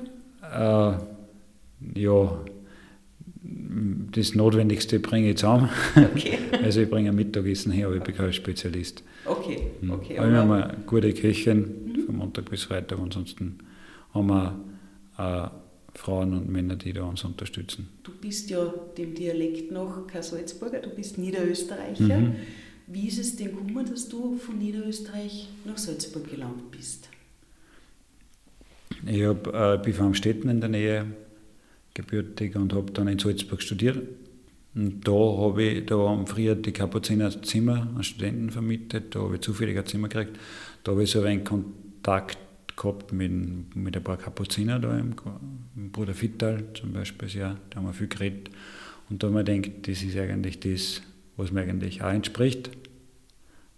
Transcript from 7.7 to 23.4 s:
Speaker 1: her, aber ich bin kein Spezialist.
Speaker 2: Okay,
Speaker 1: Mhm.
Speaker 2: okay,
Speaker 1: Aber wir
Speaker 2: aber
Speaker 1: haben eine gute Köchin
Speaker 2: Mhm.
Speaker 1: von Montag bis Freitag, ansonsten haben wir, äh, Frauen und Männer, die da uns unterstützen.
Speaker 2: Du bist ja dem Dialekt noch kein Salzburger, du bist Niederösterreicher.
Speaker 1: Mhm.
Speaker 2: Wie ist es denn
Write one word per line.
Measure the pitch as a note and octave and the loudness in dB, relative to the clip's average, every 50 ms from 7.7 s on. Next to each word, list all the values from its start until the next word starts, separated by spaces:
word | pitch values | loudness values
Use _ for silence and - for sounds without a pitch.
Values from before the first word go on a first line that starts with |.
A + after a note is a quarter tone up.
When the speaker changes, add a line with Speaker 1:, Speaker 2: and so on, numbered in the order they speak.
| F#2 | 2
Speaker 1:
her, | F#2+ G#2 | 2 2
aber | G2 F#2 | 2 0
ich | F#2 F2+ | 0 -2
bin | F2+ F2+ | -2 0
kein | - F#2+ F#2 F#2 | 0 0 0 0
Spezialist. | - - - F#2 - - F#2 E2+ F2+ F2+ - - - - - - - - | -2 -2 -4 -4 -2 -4 -4 -2 -2 -4 -6 -8 -12 -18 -20 -20 -10 -4
Speaker 2:
Okay, | - - - - - - - - - - - | -2 -2 -2 -2 -4 -4 -2 -4 -4 -4 -4
Speaker 1:
Mhm. | F#2+ F#2 F#2 | -4 -2 -2
Speaker 2:
okay, | F#2+ - - - - | -2 -4 -4 -2 2
Speaker 1:
Aber | A2+ A2+ | 6 6
wir | A#2 A#2 | 8 8
Speaker 2:
aber | A2 G#2+ G#2 G2+ | 8 8 6 6
Speaker 1:
haben | - - | 4 0
eine | - - - | -2 -6 -2
gute | - A#2 A2+ G#2+ G#2+ G2+ | 2 4 6 6 6 4
Köchin | - - G#2+ G#2 - - A#2 A2 G#2+ G2+ G2 G2+ - - - A#3 | 4 4 4 4 4 4 6 6 6 4 2 -2 -6 -6 -2 -2
Speaker 2:
Mhm. | C4+ - | -2 0
Speaker 1:
von | - - | 0 -2
Montag | F#2+ F#2+ F#2+ - - F#2+ - | -2 -4 -4 -4 -6 -6 -6
bis | - F#2+ - | -8 -8 -6
Freitag, | - G2 F#2 F2+ - F#2+ F#2 | -4 -4 -4 -4 -4 -4 -4
ansonsten | F#2 F2+ F#2 F#2+ F2+ - - - F#2+ F2+ G2 - - - - - - - - - - - - | -4 -4 -4 -6 -6 -8 -8 -8 -8 -8 -8 -10 -16 -20 -20 -20 -20 -20 -20 -20 -20 -6 -2
haben | G2+ G2+ | 2 2
wir, | G2 G2 F#2+ F#2+ F#2 F#2+ F#2+ - - - - - - - - - - - - | 4 4 4 4 2 -2 -6 -10 -12 -16 -16 -18 -20 -20 -20 -20 -18 -8 -4
äh, | G2 F#2 F2+ F2+ F2 - - - - - - - - - - - | -2 -2 -2 -2 -4 -4 -8 -12 -18 -20 -20 -20 -20 -20 -20 -12
Frauen | - - F#2+ F#2+ F#2 F#2+ F#2 | -4 -2 0 2 2 2 2
und | F#2 F2+ F#2 | 0 0 0
Männer, | F#2 F#2 F2+ F2+ F#2 | -2 0 0 0 -2
die | F#2 - F2+ F#2 | -4 -6 -6 -6
da | F#2+ F#2 | -4 -6
uns | F2 F2+ F#2 - | -6 -6 -6 -6
unterstützen. | F#2 - - - - - - F2 - - - G2 - - - - | -8 -8 -8 -10 -10 -10 -10 -10 -10 -10 -12 -12 -14 -16 -18 -20
Speaker 2:
Du | - - - | -20 -16 -12
bist | - G#3+ G3 - - - | -10 -8 -8 -8 -6 -4
ja | F#3+ F3 F3 E3+ F3 F3 - - - | -2 -2 -2 -2 -2 -6 -10 -12 -10
dem | - E3+ D#3+ D#3+ | -10 -8 -8 -8
Dialekt | E3 F3+ E3+ E3 E3 D#3+ E3 D#3+ D#3+ D#3+ - F#3 | -6 -4 -2 -2 0 -2 -2 -2 -4 -6 -8 -6
noch | F#3 F#3 F#3+ F#3 F#3+ F#3 | -6 -6 -8 -8 -10 -12
kein | - - F3 E3+ | -10 -10 -10 -10
Salzburger, | - F3 E3 F3 E3+ - - - A#3+ - - | -8 -8 -10 -10 -10 -10 -10 -8 -8 -6 -8
du | - G3+ | -8 -8
bist | - - G3+ - - - | -10 -10 -10 -10 -8 -6
Niederösterreicher. | F3+ F#3 F#3 F#3 F3 F3 F3 - - - - F#3+ - - G#3 - G#2+ G#2+ F#2 G2+ | -4 -4 -2 0 0 0 0 -2 -4 -6 -6 -8 -8 -8 0 4 4 6 6 6
Speaker 1:
Mhm. | A#2 A#2+ A#2 - - - - - - - - - - | 4 4 2 -2 -6 -12 -14 -16 -18 -20 -20 -20 -20
Speaker 2:
Wie | - F3+ G3 G#3 A#3 | -12 -8 -6 -4 -4
ist | - - | -4 -4
es | - A#3+ - | -4 -4 -4
denn | - | -4